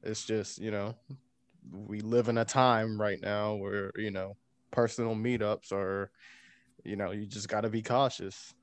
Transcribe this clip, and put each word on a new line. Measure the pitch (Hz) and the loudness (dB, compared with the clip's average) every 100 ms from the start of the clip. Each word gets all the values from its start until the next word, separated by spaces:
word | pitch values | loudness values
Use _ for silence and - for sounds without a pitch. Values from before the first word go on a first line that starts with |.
It's | - 110 - | -4 -6 -2
just, | 110 98 - | -2 -2 -6
you | 110 | -4
know, | 104 101 120 _ 135 _ _ _ _ - | -2 -2 -6 _ -18 _ _ _ _ -16
we | 95 104 104 | -12 -8 -6
live | 107 120 117 | 2 4 4
in | 117 | 2
a | |
time | 113 135 127 113 110 107 | 2 6 6 6 2 0
right | 104 98 | 0 0
now | 98 104 104 104 | 0 0 0 -2
where, | 98 101 98 - | -2 -2 -4 -4
you | 107 | -4
know, | 98 95 104 _ _ _ | -4 -6 -10 _ _ _
personal | - 117 - 113 | 2 2 2 -2
meetups | 110 117 123 104 107 - | 0 2 2 2 0 -2
are, | 98 95 98 98 _ - - - - _ - | -2 0 -2 -4 _ -20 -20 -20 -20 _ -14
you | - 101 | -8 -4
know, | 95 | -2
you | 101 104 | -4 -6
just | 104 98 | -8 -2
gotta | 107 113 | 0 0
be | 113 | 0
cautious. | 107 123 139 - 95 - - - | 2 4 4 0 -8 -10 -18 -20